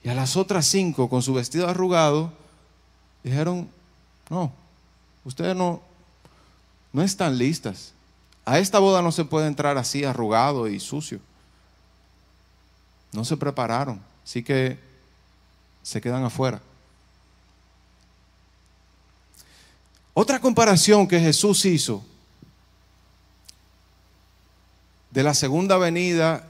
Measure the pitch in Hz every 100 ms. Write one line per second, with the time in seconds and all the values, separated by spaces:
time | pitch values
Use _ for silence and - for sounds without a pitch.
0 | 123 123 131 185 190 190 143 196 180 139
1 | 123 127 127 131 120 160 175 180 185 175
2 | 151 151 165 - - _ _ _ _ _
3 | _ _ - 139 165 180 165 _ _ _
4 | _ _ - 175 156 - _ _ _ _
5 | _ _ 127 127 170 185 180 170 - _
6 | _ _ _ _ _ _ _ _ _ 135
7 | 190 190 175 127 127 165 113 92 - _
8 | _ _ _ _ - 143 190 208 196 190
9 | 175 165 151 156 156 147 143 139 117 139
10 | 139 123 110 110 135 139 113 101 - 143
11 | 151 101 _ _ _ _ _ _ _ _
12 | _ _ _ _ _ _ _ _ _ _
13 | _ 104 120 151 143 139 117 117 139 101
14 | - _ - 123 117 135 131 127 - _
15 | _ _ _ _ _ _ _ _ - 110
16 | 120 127 123 - 131 107 - _ _ _
17 | _ _ _ _ _ _ _ _ _ _
18 | _ _ _ _ _ _ _ _ _ _
19 | _ _ _ - - _ _ _ _ _
20 | _ - 220 262 254 220 226 180 208 208
21 | 190 175 165 147 208 196 190 160 - 104
22 | - _ _ _ - _ _ _ _ _
23 | _ _ _ _ - _ _ _ _ _
24 | _ _ _ _ _ _ _ _ _ _
25 | _ 135 143 143 135 151 190 185 175 170
26 | 180 170 160 156